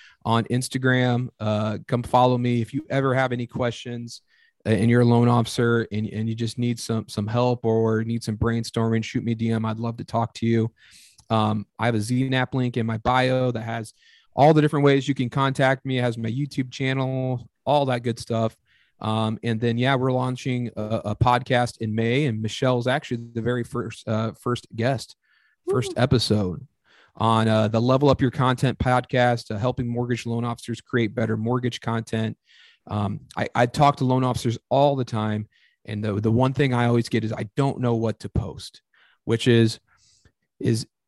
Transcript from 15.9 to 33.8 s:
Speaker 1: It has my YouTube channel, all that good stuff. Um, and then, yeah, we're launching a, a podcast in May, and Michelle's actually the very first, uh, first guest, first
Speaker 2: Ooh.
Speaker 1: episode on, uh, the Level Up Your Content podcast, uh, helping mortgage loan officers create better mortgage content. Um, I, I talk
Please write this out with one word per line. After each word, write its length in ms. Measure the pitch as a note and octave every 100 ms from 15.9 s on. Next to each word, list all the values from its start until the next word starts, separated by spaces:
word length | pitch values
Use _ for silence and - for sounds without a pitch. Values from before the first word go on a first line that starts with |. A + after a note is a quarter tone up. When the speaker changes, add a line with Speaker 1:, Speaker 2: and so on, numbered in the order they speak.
| C3
Speaker 1:
It 40 |
has 160 | B2 A#2
my 120 | A2+
YouTube 420 | B2 C#3+ - B2+
channel, 800 | - C3 C3 C3 C3 B2+ B2+ - _ -
all 200 | D3 C3+
that 160 | B2
good 160 | A#2+ A2+
stuff. 360 | - A2+ A2 - _ _ _ -
Um, 400 | G#2+ A2 A2 A2
and 180 | A#2 A2
then, 200 | A#2+ A#2
yeah, 160 | B2+ C3+
we're 160 | C3
launching 580 | B2+ B2+ B2 C3+ B2 A#2+ -
a, 240 | G#2+ A2+ G#2
a 100 | G#2
podcast 640 | A#2+ B2 B2+ B2 A#2+ -
in 160 | A2 A2
May, 320 | A#2 B2+ D3+
and 120 | A2
Michelle's 460 | A2 - C3 B2 A#2+
actually 400 | C#3+ - A#2+ A#2
the 80 | A#2
very 220 | A2+ B2
first, 440 | A#2 A#2+ G2+ - -
uh, 260 | A2 A2+
first 340 | - B2 A#2+ - A2+
guest, 400 | A#2 C3+ - - _ _ _ _ -
first 240 | F#4 F#4
Speaker 2:
Ooh. 80 | E4+
Speaker 1:
episode 680 | B2+ B2 - G#2+ F#2 F2 - _ _ _ _ -
on, 320 | A2+ A2+ A2
uh, 200 | A2 G#2+
the 140 | A2+
Level 300 | A#2+ C3 C#3+
Up 100 | C3
Your 80 | C3
Content 480 | - B2+ B2 C3+ -
podcast, 720 | B2+ B2+ B2 C3 B2 A#2+ -
uh, 80 | G#2
helping 300 | B2+ B2 A#2+
mortgage 400 | A#2+ A#2+ A#2+ A#2
loan 180 | A#2 A#2+
officers 360 | A#2 - A2+
create 340 | - B2 A2+ G#2+
better 200 | A2+ A2
mortgage 460 | A2+ B2 B2 -
content. 560 | - A2+ A2 A2 A2 - _ _ - _ -
Um, 340 | G#2+ G2+ G#2 - -
I, 100 | -
I 120 | - B2
talk 320 | -